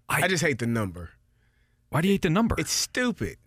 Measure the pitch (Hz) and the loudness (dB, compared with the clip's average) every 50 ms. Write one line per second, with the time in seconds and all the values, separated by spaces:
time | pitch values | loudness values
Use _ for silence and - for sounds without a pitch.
0 | _ - - 151 165 180 185 160 147 165 139 110 120 117 117 117 107 95 85 87 | _ -4 -2 0 2 2 2 2 2 0 0 0 -2 -2 0 0 -2 -4 -6 -10
1 | 85 - - _ _ _ _ _ _ _ _ _ _ _ _ _ _ _ - 139 | -14 -14 -16 _ _ _ _ _ _ _ _ _ _ _ _ _ _ _ -2 0
2 | 165 196 202 190 - 180 156 196 233 226 - - 160 - - - - - - - | 2 2 2 2 2 2 2 2 2 2 2 0 -2 -2 -2 -2 -2 -2 -2 -2
3 | 247 247 196 - 110 85 - - _ | 0 0 -2 -2 -6 -8 -8 -12 _